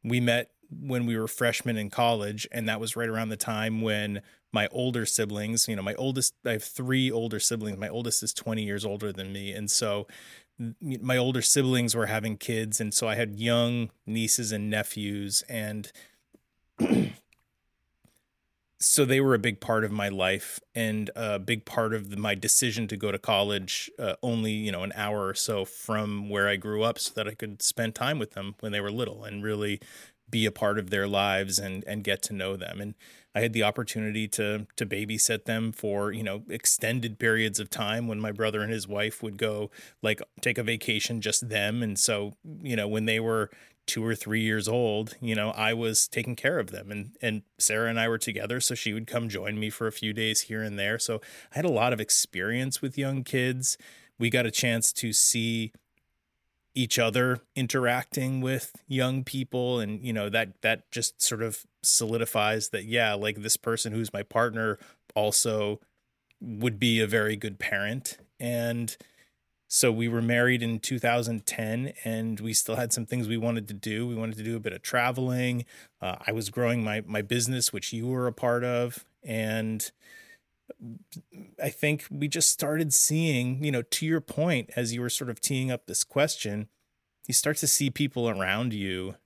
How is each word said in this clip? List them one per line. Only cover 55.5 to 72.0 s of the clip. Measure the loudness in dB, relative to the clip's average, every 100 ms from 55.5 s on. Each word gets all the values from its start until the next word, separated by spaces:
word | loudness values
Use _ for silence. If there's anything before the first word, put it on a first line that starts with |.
| 0 -4 -8 _ _ _ _ _ _ _ _ _ -2
each | 2 4
other | 4 4 2 0 _ -4
interacting | 0 2 2 2 -2 -4 -2 0
with | 0 -2 -4 -14 -4
young | 0 2 0
people. | -4 -6 -4 -2 0 0
And, | -2 -4
you | -4
know, | -2 0
that, | 0 -2 -2
that | 0 0 _
just | -4 -4 0
sort | -2 0
of | -4 -6 -12 _
solidifies | 2 4 2 0 2 2 2 2 -2
that, | -4 0
yeah, | 2 4 2
like, | -2 -2
this | 0 0
person | 0 -2 -2
who's | -2 -2
my | -4
partner | -2 2 2 2 -2 -2 -8 _ _ 2
also | 4 4 2 2 0 -2 _ _ _ _ _ _
would | -10 -2 -2 4
be | 4 6
a | 4
very | 4 2 0
good | -6 -6
parent. | -2 0 0 -2 -6 -10 -18 _
And | -4 -2 0 -2 -4 -8 -18 _ _ _ _ _ _
so | 4 4
we | 4 2
were | 2
married | 4 4 6 4
in | 2 -2
two | -2 0
thousand | 2 2 2 -2 -4
ten, | -4 -2 -2 -4 -6